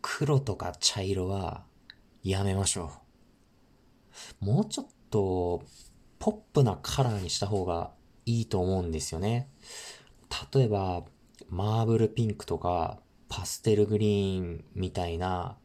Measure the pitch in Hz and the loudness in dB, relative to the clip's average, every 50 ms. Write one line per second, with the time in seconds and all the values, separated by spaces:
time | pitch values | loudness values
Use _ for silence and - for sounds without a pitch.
0 | - - - - 147 139 151 131 - - 95 - - 87 - - - - - 101 | -4 -6 -2 -2 2 4 4 4 2 0 -4 -4 -4 -8 -6 0 0 0 0 0
1 | 95 95 98 95 92 92 98 98 92 - - - - - _ - _ _ - _ | -2 0 0 0 0 -2 -2 -2 -4 -4 -6 -8 -14 -20 _ -20 _ _ -20 _
2 | _ _ _ _ - 95 95 92 98 98 95 98 98 95 - 98 85 80 - - | _ _ _ _ -2 0 0 2 2 2 2 2 0 0 -2 -2 -6 -8 -10 -14
3 | _ _ _ _ - _ _ _ _ _ _ _ _ _ _ _ _ _ _ _ | _ _ _ _ -20 _ _ _ _ _ _ _ _ _ _ _ _ _ _ _
4 | _ _ - - - - - _ 98 98 120 175 214 214 - - 277 - _ _ | _ _ -20 -20 -20 -20 -12 _ 0 2 2 2 2 0 -4 -8 -8 -10 _ _
5 | _ _ - 107 98 95 92 92 87 87 90 85 - - - - - - _ - | _ _ 0 0 2 2 2 0 0 0 -2 -2 -6 -12 -20 -20 -20 -20 _ -20
6 | - - _ _ - 214 214 - - _ _ 147 135 113 90 - - - - - | -20 -20 _ _ -2 -2 -2 -2 -14 _ _ 4 4 4 2 -2 -6 -4 0 0
7 | 131 120 107 101 92 87 - - 101 98 107 98 90 90 85 85 - - - _ | 0 0 0 -2 -4 -4 -4 -4 -2 -2 0 0 0 0 -2 -4 -4 -8 -12 _
8 | _ _ _ - _ 120 117 117 113 - - 95 90 92 95 92 87 82 80 78 | _ _ _ -10 _ -2 0 0 0 -2 0 0 0 2 0 0 0 -2 -4 -4
9 | - - - 80 92 107 117 120 131 - - - - - - - - - - - | -6 -6 -6 -4 -2 0 0 -2 -4 -6 -14 -20 -20 -18 -18 -16 -16 -16 -18 -20
10 | - - - - - _ - - - - - 139 131 110 104 101 95 92 90 87 | -20 -20 -20 -20 -14 _ -10 -10 -10 0 2 4 4 4 2 0 0 0 -2 -4
11 | - - - _ _ _ _ - - - 87 87 98 107 110 113 113 110 113 110 | -6 -10 -20 _ _ _ _ -20 -14 -8 -4 -2 0 2 2 2 4 4 4 4
12 | 113 107 - - 117 110 101 - - - 85 82 - 90 90 87 82 82 - - | 4 2 2 0 0 0 0 -4 -4 -4 -4 -2 0 0 0 0 0 -2 -4 -10
13 | _ _ _ _ _ _ - 98 92 - - - - 113 107 104 104 101 107 104 | _ _ _ _ _ _ -8 -8 -6 -8 -8 -2 2 4 6 6 4 4 4 4
14 | 107 107 104 101 98 95 95 92 90 85 82 82 - - - 95 92 90 - 92 | 4 4 4 4 2 2 0 -2 -4 -4 -8 -10 -12 -10 -6 -4 -4 -2 -2 -4
15 | 90 87 85 85 90 92 92 90 87 87 - - _ | -4 -2 -2 -2 -2 -2 -2 -2 -4 -6 -10 -12 _